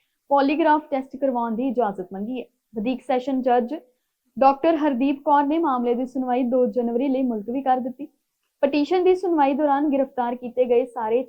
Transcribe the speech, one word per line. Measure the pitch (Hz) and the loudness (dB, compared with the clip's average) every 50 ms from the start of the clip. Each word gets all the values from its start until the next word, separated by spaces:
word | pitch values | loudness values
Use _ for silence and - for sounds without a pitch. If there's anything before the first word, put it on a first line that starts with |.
| _ _ _ _ _ - | _ _ _ _ _ 0
ਪੋਲੀਗ੍ਰਾਫ | 277 277 277 277 311 285 330 302 302 311 302 - | 2 2 4 2 2 2 4 4 2 2 0 -2
ਟੈਸਟ | 285 262 262 - - | -6 -6 -6 -8 -8
ਕਰਵਾਉਣ | - 277 269 247 240 233 233 220 | -4 -2 -2 -2 -2 -2 -2 -2
ਦੀ | 208 262 269 | -2 -2 -2
ਇਜਾਜ਼ਤ | 214 247 233 202 196 190 180 - 196 | 0 0 -2 -2 -2 -6 -10 -10 -10
ਮੰਗੀ | 190 208 226 254 240 | -10 -8 -8 -8 -10
ਹੈ। | - - _ _ _ _ - | -12 -14 _ _ _ _ -8
ਵਧੀਕ | 226 202 254 262 254 | -6 -4 -4 -4 -4
ਸੈਸ਼ਨ | - - 262 254 254 277 269 262 | -4 -4 -2 -2 -2 -2 -4 -2
ਜੱਜ | 247 262 240 247 240 240 294 330 - _ _ _ _ _ _ _ _ _ - 226 | 0 2 2 2 0 -2 -6 -10 -14 _ _ _ _ _ _ _ _ _ -2 2
ਡਾਕਟਰ | 269 269 277 277 - 330 330 | 4 4 4 4 2 0 2
ਹਰਦੀਪ | 285 302 302 277 233 277 277 294 285 - | 2 2 0 0 2 0 0 0 0 0
ਕੌਰ | 311 285 285 285 | 2 4 4 4
ਨੇ | 277 311 330 | 2 2 0
ਮਾਮਲੇ | 339 294 254 247 240 240 233 | 0 0 0 0 0 0 -2
ਦੀ | 233 262 | -2 -4
ਸੁਣਵਾਈ | 254 - 269 254 247 247 254 269 | -4 -4 -4 -2 -2 0 0 0
ਦੋ | 240 262 254 247 - | 2 2 2 2 0
ਜਨਵਰੀ | - 247 233 233 233 240 277 277 | 0 -2 -2 0 0 0 0 0
ਲਈ | 254 262 269 | 0 0 0
ਮੁਲਤਵੀ | 247 226 214 202 226 240 277 | -2 -2 -4 -6 -6 -6 -4
ਕਰ | 269 262 254 254 | -2 0 0 0
ਦਿੱਤੀ। | 240 262 254 - 294 - _ _ _ _ _ _ _ _ _ _ 294 | -2 -6 -8 -12 -16 -18 _ _ _ _ _ _ _ _ _ _ -2
ਪਟੀਸ਼ਨ | 277 294 294 294 - 359 370 359 | 0 0 0 0 0 0 2 2
ਦੀ | 370 370 | 2 2
ਸੁਣਵਾਈ | 370 403 359 339 302 277 269 285 | 2 0 0 2 2 2 2 2
ਦੌਰਾਨ | 254 302 285 277 277 294 311 | 2 0 0 0 0 0 0
ਗ੍ਰਿਫਤਾਰ | 269 269 269 269 - 254 240 240 247 | 0 0 0 -2 -4 -6 -4 -4 -6
ਕੀਤੇ | 247 254 240 240 247 254 | -8 -10 -6 -2 -2 0
ਗਏ | 233 240 240 262 | 2 2 2 0
ਸਾਰੇ | 254 - 254 226 220 226 254 254 | 0 -4 -6 -4 -2 -2 -2 -2